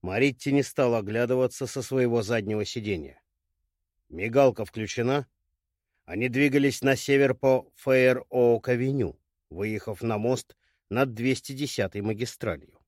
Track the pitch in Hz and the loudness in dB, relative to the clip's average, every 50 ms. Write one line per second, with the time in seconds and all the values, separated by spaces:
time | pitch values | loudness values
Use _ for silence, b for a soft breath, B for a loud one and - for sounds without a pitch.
0 | - 90 92 110 131 143 131 _ - 143 139 143 131 - - - 135 123 117 113 | -8 -4 0 2 2 2 0 _ -4 0 0 0 0 0 0 0 2 2 2 0
1 | 104 98 107 113 120 117 127 127 127 123 - - 135 120 - 139 120 - 135 131 | -2 -2 -2 -2 0 0 2 0 0 0 -2 -6 -10 -8 -8 -10 -8 -4 0 2
2 | 127 120 117 120 107 98 120 113 101 101 107 107 107 - - 123 107 107 98 85 | 2 2 2 0 0 0 -2 -2 -2 -2 -2 -4 -4 -4 -6 -8 -4 -4 -4 -4
3 | 76 71 - _ _ _ _ _ _ _ _ _ _ _ _ _ _ _ _ _ | -6 -12 -18 _ _ _ _ _ _ _ _ _ _ _ _ _ _ _ _ _
4 | _ _ - - 101 113 113 139 139 131 117 - 107 - - 113 110 101 - - | _ _ -10 -8 -6 0 4 6 6 6 4 2 -8 -8 -6 -8 -8 -6 -4 -2
5 | 117 123 135 143 131 _ _ _ _ _ _ _ _ _ _ _ _ _ _ _ | 0 0 0 0 -2 _ _ _ _ _ _ _ _ _ _ _ _ _ _ _
6 | _ - 85 98 120 127 117 127 143 147 131 143 139 143 117 - - 139 135 117 | _ -10 -6 -4 -4 -2 0 2 2 4 4 4 2 2 0 0 2 0 0 2
7 | - - 139 139 139 135 127 - - 135 131 127 107 _ _ _ - 139 131 131 | 2 2 4 4 4 2 2 2 2 2 2 2 0 _ _ _ 0 2 4 6
8 | 127 127 127 123 - _ - 131 123 120 117 113 - - 123 120 123 135 139 139 | 6 4 4 2 -4 _ 0 4 4 4 4 2 2 -2 -2 0 0 -2 -2 -2
9 | 113 80 - _ _ _ _ _ _ _ - 85 101 110 107 104 - - 104 - | -2 -4 -6 _ _ _ _ _ _ _ -10 -8 -6 -6 -6 -6 -8 -10 -10 -6
10 | 113 113 110 104 107 120 127 - - _ - _ _ _ _ _ _ _ 101 117 | -4 -4 -2 -2 0 0 -2 -2 -4 _ -20 _ _ _ _ _ _ _ 0 0
11 | 135 135 113 110 117 131 131 - - - 135 131 147 131 - - 104 95 _ 104 | 0 0 -2 -4 -2 -2 -2 -2 -4 -12 -8 -8 -8 -6 -4 -4 -4 -4 _ -6
12 | 101 107 110 101 123 123 - - - 110 85 73 - _ _ _ _ | -4 -4 -4 -4 -6 -8 -8 -6 -6 -6 -6 -6 -10 _ _ _ _